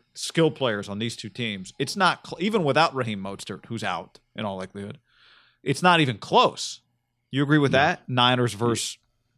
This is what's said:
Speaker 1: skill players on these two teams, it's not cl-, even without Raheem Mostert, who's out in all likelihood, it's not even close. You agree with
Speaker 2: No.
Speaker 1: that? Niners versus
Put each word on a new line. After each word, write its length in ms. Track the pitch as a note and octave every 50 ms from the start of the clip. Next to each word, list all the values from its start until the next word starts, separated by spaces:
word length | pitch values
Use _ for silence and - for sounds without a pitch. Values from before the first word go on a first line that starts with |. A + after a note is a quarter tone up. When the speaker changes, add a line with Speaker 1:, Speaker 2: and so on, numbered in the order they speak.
| _ _ -
Speaker 1:
skill 380 | - - - - E3 E3 D#3
players 380 | D3+ - C3+ A#2+ G#2+ G2+ F#2+ G#2
on 100 | G2+ G#2
these 160 | A2+ A#2 -
two 140 | - - G#2+
teams, 420 | - - A#2+ A2 G#2 F#2+ F#2 - - -
it's 160 | D3 C#3+ -
not 320 | G3+ F#3+ E3+ C#3+ - - -
cl-, 140 | - -
even 240 | F3 G#3+ G#3+ G#3+ E3
without 280 | C#3+ B2+ D3+ E3 D#3+ C3
Raheem 300 | C3+ A#2+ A2+ G#2+ G2 F#2+
Mostert, 420 | G2 G2 G2 - - G2+ D#2 - -
who's 160 | A#2 G#2+ G#2+
out 360 | G2 F2+ E2 - - _ - _ _ _
in 100 | - A2
all 100 | G#2 G2
likelihood, 440 | F#2+ F#2+ F#2+ - G2+ G2+ G#2 - - _ _ _ _ _ _ _ _ _ _ _ _ -
it's 180 | - C#3+ -
not 180 | F3+ F3+ F3 E3
even 160 | D#3 B2+ A2+ G2
close. 640 | - - E3+ A#3 B3 D#3 - - - - - - _ _ _ _ _ _ _ _ _ _
You 100 | - C3+
agree 160 | D3 C#3 D3+ D3+
with 140 | C#3+ C3
Speaker 2:
No. 80 | A#2 C3
Speaker 1:
that? 280 | C#3+ E3 F3+ - _ -
Niners 460 | B2+ B2 B2 B2 B2+ B2 B2 A2+ G#2
versus 460 | G2+ A#2+ A#2 A2+ G#2+ - - - - _ _ _ _ _ _ _